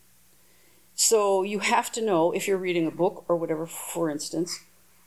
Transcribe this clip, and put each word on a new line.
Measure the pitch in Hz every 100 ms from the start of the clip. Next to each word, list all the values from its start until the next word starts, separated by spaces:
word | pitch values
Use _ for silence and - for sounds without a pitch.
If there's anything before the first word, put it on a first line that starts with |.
| _ _ _ _ _ _ _ _ _
So | - - 220 202 190
you | 196 208
have | 202 233 240
to | 233
know, | 220 170 170
if | 190 202
you're | 190
reading | 185 175 160
a |
book | 156 185 - -
or | 170
whatever, | 165 156 165
for | - - 170 165
instance, | 147 - 160 170 - - _ _ _